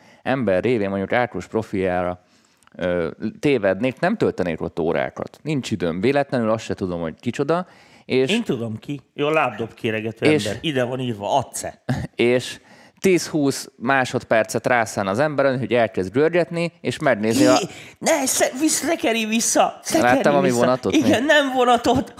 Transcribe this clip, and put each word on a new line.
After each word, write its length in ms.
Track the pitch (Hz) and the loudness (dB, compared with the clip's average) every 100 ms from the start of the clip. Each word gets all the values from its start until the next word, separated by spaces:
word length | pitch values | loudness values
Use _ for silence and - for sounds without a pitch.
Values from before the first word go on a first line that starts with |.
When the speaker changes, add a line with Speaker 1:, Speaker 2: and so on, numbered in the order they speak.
| - - | -20 -10
Speaker 1:
ember 400 | - 135 104 92 | -4 -2 2 2
révén, 260 | 110 120 98 | 2 0 0
mondjuk 240 | 98 95 | -4 -2
Ákos 340 | 120 120 92 - | 0 -2 -4 -6
profiljára, 720 | 110 104 101 92 90 90 90 _ _ _ _ _ - | -6 -4 -2 -2 0 -2 -6 _ _ _ _ _ -6
ö, 340 | 90 87 80 - 110 - | -2 -2 -4 -6 -10 -2
tévednék, 600 | 151 127 98 95 127 127 | 0 2 2 0 -2 -2
nem 180 | 175 233 | -2 0
töltenék 440 | 104 - 87 80 | -2 0 -4 -4
ott 180 | 85 - | -6 -4
órákat. 600 | 80 76 65 - - - | -2 0 -2 -6 -12 -10
Nincs 280 | 147 147 - | -6 -4 -4
időm. 300 | 98 85 85 | -4 -2 0
Véletlenül 480 | 117 143 139 127 110 | 0 2 0 -2 0
azt 140 | 113 | -2
se 100 | - | -4
tudom, 280 | 95 95 87 | -6 -4 -4
hogy 180 | 82 80 | -6 -6
kicsoda. 480 | 123 127 143 170 180 - - - - | -8 -4 -2 -2 -4 -16 -20 -20 -2
És 260 | 127 135 | 0 2
Speaker 2:
Én 120 | 226 | 0
tudom 340 | 220 127 113 110 | -2 -4 -4 -8
ki. 220 | - 143 - | -10 -12 -12
Jó, 160 | - 147 | -4 0
lábdob 440 | 156 127 107 113 | 2 0 -2 -10
kéregető 520 | - 113 110 110 110 135 | -6 -4 -4 -6 0 2
Speaker 1:
és 140 | 151 104 | 2 0
Speaker 2:
ember. 140 | 104 | -4
Ide 200 | 160 135 | -4 -2
van 160 | 120 131 | -2 -4
írva, 380 | 127 104 101 135 | -6 -4 0 0
Acce. 460 | - - 87 - - 131 | -2 -8 -10 -10 -6 -6
Speaker 1:
<laughs> 180 | - - | -6 0
És 440 | 120 123 - - - - - _ | 2 2 0 -12 -20 -20 -20 _
tíz-húsz 720 | 190 175 - 156 139 - - - | 2 2 0 0 0 -2 -10 -8
másodpercet 920 | 120 135 127 123 - 113 110 120 123 | 0 2 2 -2 2 2 2 -2 2
rászán 400 | 123 107 - 95 | 2 2 -2 -2
az 120 | 104 | 0
emberen, 400 | 151 139 139 131 | 0 2 0 0
hogy 140 | 107 | 0
elkezd 400 | 120 110 - 92 | 2 2 0 -2
görgetni, 580 | 120 156 170 160 165 170 - | 0 2 2 -2 -4 -6 -6
és 180 | - - | -6 -2
megnézi 460 | 147 110 110 123 127 | 0 2 0 4 4
a 80 | 131 | 4
Speaker 2:
Í, 40 | 202 - - - | 0 -10 -20 -4
ne, 260 | 254 311 269 | 0 0 0
sze-, 260 | - 339 254 | 0 -2 0
visz-, 220 | 311 - 269 | -2 0 -2
ne 80 | 330 | -2
kerülj 300 | 262 226 214 | 0 0 0
vissza! 540 | 226 - 302 190 - - | 0 2 2 2 -2 -2
Ne 60 | - | 2
Speaker 1:
Láttam 160 | 123 135 | 4 4
Speaker 2:
kerülj 60 | 147 | 4
Speaker 1:
valami 160 | 143 139 | 4 2
Speaker 2:
vissza. 120 | 120 | 4
Speaker 1:
vonatot? 340 | 120 127 95 320 | 2 2 2 2
Speaker 2:
Igen, 260 | 254 - | 4 2
Speaker 1:
Mi? 40 | 285 | 4
Speaker 2:
nem 240 | 302 277 | 2 2
vonatot. 600 | 262 247 233 240 254 277 - | 2 4 4 4 0 -2 -2